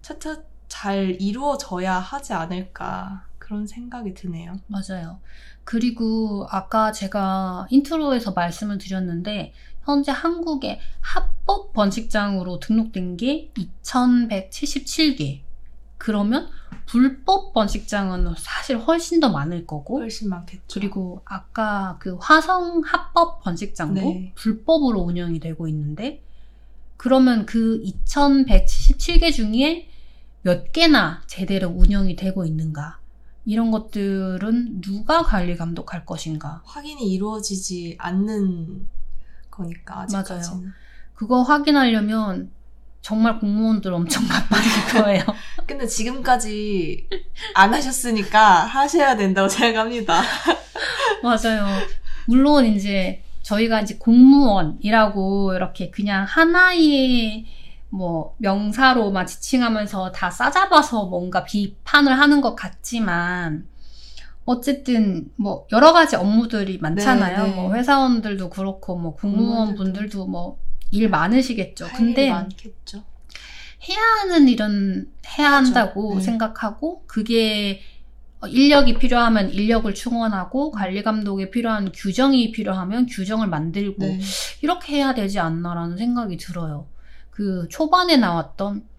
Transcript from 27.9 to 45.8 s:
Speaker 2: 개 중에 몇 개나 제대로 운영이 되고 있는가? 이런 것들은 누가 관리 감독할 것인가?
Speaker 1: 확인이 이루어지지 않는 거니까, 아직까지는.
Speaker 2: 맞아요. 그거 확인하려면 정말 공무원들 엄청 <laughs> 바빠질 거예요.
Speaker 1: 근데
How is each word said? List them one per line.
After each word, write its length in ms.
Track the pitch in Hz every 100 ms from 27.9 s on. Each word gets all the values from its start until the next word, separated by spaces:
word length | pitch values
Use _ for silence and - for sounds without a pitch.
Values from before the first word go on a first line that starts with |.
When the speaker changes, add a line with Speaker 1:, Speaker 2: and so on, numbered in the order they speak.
| - - 294 285 277 262 285 - - - - - 311
Speaker 2:
개 100 | 330
중에 580 | 294 214 220 285 339 - - - - - -
몇 300 | 180 175 -
개나 500 | 320 339 277 170 170 -
제대로 420 | - 185 190 180
운영이 480 | 180 180 202 190 160
되고 280 | 190 190
있는가? 540 | 165 156 160 151 151 - - - - - -
이런 240 | 214 226
것들은 1120 | 220 220 208 196 190 190 185 208 233 240 190
누가 400 | 185 202 220 330
관리 340 | 330 208 175 170
감독할 480 | 170 170 - 175 -
것인가? 560 | 165 160 156 147 165 -
Speaker 1:
확인이 440 | 294 294 294 220
이루어지지 840 | 185 208 220 214 190 185 180 170 165
않는 880 | - 185 208 220 196 175 160 190 185 - - - - - -
거니까, 500 | - 170 170 - 185
아직까지는. 560 | 185 196 185 180 175 180
Speaker 2:
맞아요. 120 | 185 190 - - -
그거 280 | - 214 254
확인하려면 1080 | 254 294 294 285 254 220 208 220 214 180 185 - - - - -
정말 380 | - 214 226 220
공무원들 540 | 208 208 220 220 190
엄청 320 | 175 170 -
<laughs> 40 | 202
바빠질 760 | - - 202 214 214 - 233
거예요. 200 | 208 196 - 220 - - -
Speaker 1:
근데 200 | 277